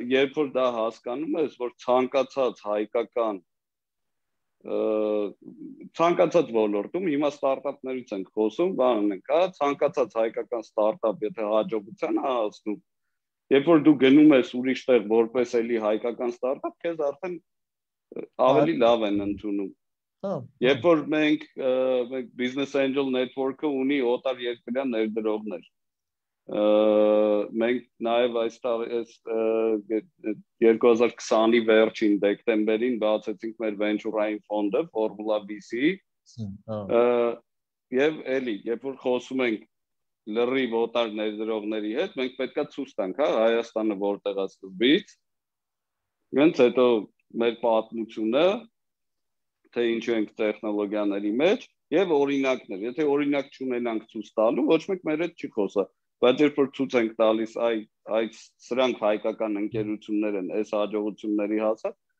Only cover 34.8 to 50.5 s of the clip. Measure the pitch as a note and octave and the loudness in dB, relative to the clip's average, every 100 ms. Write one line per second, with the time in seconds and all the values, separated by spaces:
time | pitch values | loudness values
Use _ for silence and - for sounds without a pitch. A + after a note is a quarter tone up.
34.8 | E3+ A2 A2 G2+ G#2+ G#2+ G2+ G#2+ - A#2 | -4 -4 -4 -4 -4 -4 -6 -16 -10 -4
35.8 | D3 G3 _ _ _ - G#2 G2 - G#2+ | -2 -4 _ _ _ -14 -12 -12 -12 -10
36.8 | G2 A#2+ A#2+ A#2+ A#2+ A#2 _ _ _ _ | -2 2 2 2 0 -4 _ _ _ _
37.8 | _ B2+ D3 D3 C3 C3 B2 G2 A2 A#2 | _ 0 0 -2 -4 -4 -4 -8 -6 -6
38.8 | C3+ C3 C3 B2 - C3 B2 G#2+ - _ | -8 -8 -2 -2 -2 -2 -2 -2 -8 _
39.8 | _ _ _ _ - A2 B2 C3+ B2+ A2+ | _ _ _ _ -8 -2 0 0 -2 0
40.8 | A#2 A#2+ A#2 G#2+ G#2+ G#2+ A2 A2 G#2 A2 | -2 -2 -4 -2 -6 -4 -4 -4 -4 -6
41.8 | G#2+ A#2+ F#3 C3 B2+ C3 B2 D3+ D3 - | -4 -4 -6 -4 -8 -6 -8 -6 -6 -8
42.8 | C3 - F#2 G2 D#3 C3+ A2+ A#2 A2+ A2 | -12 -6 -6 -2 -2 2 2 2 -2 -4
43.8 | A2 G2 G2+ G2 - G2 F#2+ _ F#2+ F#2+ | -2 -2 -4 -4 -6 -6 -8 _ -18 -2
44.8 | A#2+ F#3 - _ _ _ _ _ _ _ | 2 2 0 _ _ _ _ _ _ _
45.8 | _ _ _ _ _ - D#3 D#3+ B2 B2+ | _ _ _ _ _ 2 2 4 2 4
46.8 | B2 A2+ - _ _ A2+ A#2 A2 A#2 A2+ | 2 2 -2 _ _ -2 -2 0 0 0
47.8 | A2 A2+ A2 - A2 C3 F3+ A3+ A3+ _ | -2 -8 -10 -6 -2 2 2 0 -8 _
48.8 | _ _ _ _ _ _ _ _ _ A#2+ | _ _ _ _ _ _ _ _ _ -2
49.8 | A#2+ A#2 A#2 A#2 G#2 - G#2+ | 0 0 -2 -2 -2 -2 -4